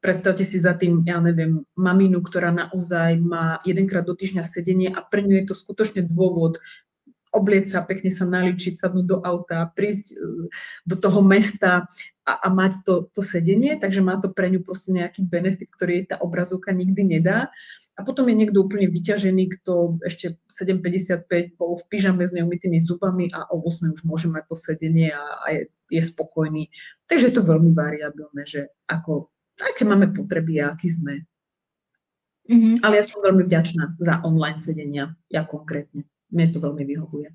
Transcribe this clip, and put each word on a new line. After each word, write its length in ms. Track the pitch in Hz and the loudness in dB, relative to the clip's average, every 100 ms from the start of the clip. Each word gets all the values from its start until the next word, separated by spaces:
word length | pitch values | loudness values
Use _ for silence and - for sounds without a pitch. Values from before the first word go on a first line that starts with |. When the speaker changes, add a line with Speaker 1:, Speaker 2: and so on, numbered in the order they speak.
Speaker 1:
Predstavte 400 | - 180 196 185 | 0 0 0 0
si 160 | 190 185 | 0 2
za 160 | 175 170 | 2 2
tým, 320 | 180 170 170 | 2 2 2
ja 160 | 175 | 2
neviem, 400 | 170 170 160 160 - - | 2 2 2 0 -4 -2
maminu, 400 | 180 185 196 180 | 2 6 6 4
ktorá 320 | 175 180 170 | 0 -2 0
naozaj 720 | 170 170 190 175 175 165 165 | 0 -2 -6 -4 0 2 2
má 340 | 170 170 165 165 | 0 0 -2 -2
jedenkrát 400 | 185 185 196 180 | -2 0 0 0
do 160 | 175 180 | -2 -4
týždňa 240 | 196 185 | -4 -4
sedenie 480 | 165 - 175 185 185 | -6 -8 -2 0 0
a 80 | 185 | -4
pre 240 | - 202 | -4 -2
ňu 160 | 202 190 | 4 2
je 60 | 190 | 2
to 80 | 190 | -8
skutočne 480 | - - 220 202 | -10 -4 -2 0
dôvod 560 | 175 170 185 170 165 165 - - _ _ _ _ _ | -2 2 2 4 0 0 -10 -20 _ _ _ _ _
obliecť 380 | - 196 202 196 | 0 4 2 2
sa, 80 | 214 - | -4 -4
pekne 240 | 190 185 | -4 -4
sa 160 | 185 180 | -2 -2
naličiť, 520 | 180 185 180 185 170 | 0 0 0 -4 -4
sadnúť 260 | 185 185 180 | -2 -2 0
do 100 | 180 | 0
auta, 480 | 175 175 175 165 165 - | -2 -6 -4 -4 -4 -4
prísť, 400 | 202 196 - - | -4 -4 -8 -12
e, 320 | 165 - 170 - - - | -10 -10 -12 -14 -18 -14
do 120 | - 185 | -6 -2
toho 240 | 202 202 | 2 6
mesta 640 | 196 196 208 - 196 180 180 - - _ - | 6 6 4 0 2 2 -2 -16 -20 _ -6
a, 60 | - | -2
a 40 | 190 | 0
mať 320 | 190 190 190 | 2 2 0
to, 240 | - 180 180 - | 0 -2 -2 -8
to 60 | |
sedenie, 560 | 196 175 170 208 269 302 | -4 -2 2 2 2 0
takže 240 | 196 196 | -2 0
má 160 | 190 190 | 2 0
to 120 | 196 | -4
pre 200 | 190 190 | -2 0
ňu 120 | 185 | 0
proste 280 | 185 190 - | -2 -12 -4
nejaký 360 | 185 175 - 185 | -2 -2 -4 -4
benefit, 420 | 170 180 190 - | -2 -2 -4 -8
ktorý 200 | _ 175 175 | _ -2 -2
jej 40 | 185 | -4
tá 40 | 180 | -6
obrazovka 520 | 175 170 180 185 196 | -4 -4 -4 -6 -4
nikdy 480 | 185 185 190 196 160 | -2 0 2 2 4
nedá. 320 | 165 214 269 - - - - - | 2 2 -2 -10 -20 -20 -20 -14
A 80 | 196 | -8
potom 240 | 262 254 | 0 2
je 60 | 220 | 4
niekto 240 | 214 196 | 4 4
úplne 260 | 190 202 185 | 2 2 0
vyťažený, 520 | 170 - 208 196 190 185 185 | 0 -2 0 2 2 0 -4
kto 380 | - 180 170 165 175 | -2 0 0 -2 -6
ešte 320 | 170 180 165 _ | -8 -10 -12 _
sedem 380 | - 185 185 | -10 -2 -2
päťdesiatpäť 760 | 175 180 185 175 170 175 175 _ | 0 -4 -2 -4 -2 -2 -2 _
bol 160 | 170 175 | -6 -6
v 80 | - | -6
pyžame 380 | 208 196 180 175 | -2 0 2 0
s 80 | 175 | -2
neumytými 420 | 170 175 185 165 | -2 -2 0 0
zubami 480 | 165 175 190 185 175 | 0 0 -2 -2 -4
a 160 | 160 - | -6 -6
o 80 | 165 | -4
ôsmej 320 | 165 165 165 156 | -4 -4 -4 -4
už 80 | 160 | -4
môže 220 | 160 165 | -2 -4
mať 140 | 160 - | -4 -8
to 20 | 165 | -10
sedenie 500 | - 160 160 165 160 | -6 -6 0 2 2
a, 140 | 147 | -2
a 240 | 143 - 143 156 | -10 -10 -6 -4
je, 60 | - _ _ | -6 _ _
je 120 | 160 | -2
spokojný. 680 | 165 - 156 - 156 156 156 - - _ _ | -2 -4 -8 -4 -2 -4 -8 -12 -20 _ _
Takže 220 | 339 247 | 4 4
je 40 | 254 | 4
to 120 | 180 | 4
veľmi 260 | 160 165 | 6 6
variabilné, 720 | 165 147 151 151 147 151 143 143 | 4 2 -6 -10 -12 -16 -14 -10
že 240 | 147 143 _ _ | -10 -10 _ _
ako, 480 | 165 165 151 - _ _ _ | -6 -2 -4 -6 _ _ _
aké 240 | 539 - | -6 -2
máme 320 | 214 196 196 | 2 4 4
potreby 480 | - - 170 160 156 | 0 -4 -4 -2 -2
a 160 | 143 165 | -2 -4
aký 160 | 180 | -4
sme. 320 | 165 147 139 160 _ _ _ _ _ _ _ _ _ _ _ _ | -4 -6 -8 -14 _ _ _ _ _ _ _ _ _ _ _ _
Speaker 2:
Mhm. 380 | 233 226 233 214 | 6 6 4 4
Speaker 1:
Ale 160 | 208 | 4
ja 20 | |
som 160 | 208 - | 2 0
veľmi 240 | 196 190 | 4 4
vďačná 540 | 180 165 165 165 160 - | 6 2 2 0 -4 -2
za 240 | 170 156 | 0 0
online 380 | 160 160 151 156 | 2 0 0 -4
sedenia, 560 | - 160 147 143 143 165 _ | -8 -8 -6 -8 -8 -10 _
ja 160 | 160 | -6
konkrétne. 600 | 160 151 - 147 147 143 - _ _ | -4 -10 -8 -10 -10 -14 -16 _ _
Mne 240 | 170 165 | 2 2
to 80 | 165 | 2
veľmi 240 | 160 147 | -6 -6
vyhovuje. 480 | 139 147 156 147 151 | -6 -8 -8 -12 -12